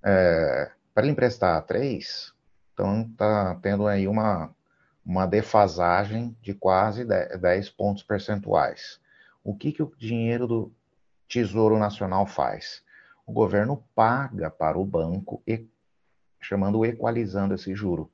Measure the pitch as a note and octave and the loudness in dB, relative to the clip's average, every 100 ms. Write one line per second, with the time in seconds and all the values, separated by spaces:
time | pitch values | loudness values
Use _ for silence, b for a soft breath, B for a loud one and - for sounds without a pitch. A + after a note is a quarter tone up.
0 | G2+ F#2+ F2+ E2 D#2+ B1+ D2 _ _ - | 4 4 6 4 2 0 -4 _ _ 2
1 | C3 D3 B2 F#2+ F#2+ D#2+ - - C#3 A2+ | 2 4 0 2 2 2 0 -2 -2 -4
2 | - - - _ _ _ _ - G2 G#2 | -8 -14 -16 _ _ _ _ -4 -2 0
3 | A2+ - G#2+ G#2+ F#2+ F2 G2 G2+ G#2 G2 | -4 0 2 2 0 -2 -2 0 2 0
4 | F#2+ G#2+ A2 F#2+ D2+ _ _ _ _ _ | 0 0 0 0 -4 _ _ _ _ _
5 | - F2+ F#2+ G#2 G#2+ A2 G2+ E2 F2 F2 | -6 -2 2 0 2 4 4 4 2 2
6 | G2+ A2 A#2+ A2+ G2+ G2 F#2+ F#2 G#2+ G#2 | 0 -4 -8 -10 -12 -4 2 4 2 -2
7 | A#2+ F#2+ - F#2 F2+ F#2 G2+ _ G2+ G2+ | -2 -2 -2 -2 0 0 -2 _ -2 -2
8 | - G#2 - G#2 G#2 G2 D2+ - - - | -4 -6 -4 -6 0 2 0 -4 -16 -20
9 | b b b b G2+ G2+ - D3+ D3+ - | b b b b -10 -6 -6 -4 -6 -6
10 | A2 A#2 A2+ A#2 B2 A#2 - _ _ _ | -6 -2 -2 -2 -2 -2 -4 _ _ _
11 | _ _ _ B2 A2 G2+ A2 A2 G#2 G2+ | _ _ _ -2 0 4 4 4 2 -2
12 | F#2+ F#2 G2+ - C2 G#1 - - b b | -2 0 0 0 -2 -2 -12 -18 b b
13 | b b - A2+ G#2+ G2+ A2 C#3+ _ - | b b -8 0 2 2 0 -4 _ 2
14 | A2+ B2+ C#3 G#2 D#2+ - D#2+ D#2+ G2 E2+ | 2 2 -4 -6 -8 -2 -2 -2 -2 -2
15 | D#2+ F2 F#3+ - - A2+ A2+ _ _ _ | -2 -4 -8 -12 -6 -6 -6 _ _ _
16 | _ _ _ _ - G2 G2 G#2+ A2+ A2+ | _ _ _ _ -6 -2 0 2 0 0
17 | A2+ A#2 A2 F#2+ G2 F#2+ - G2 G#2 E2+ | -2 -2 -2 -2 -2 -4 -6 -6 -4 -4
18 | D#2 | -6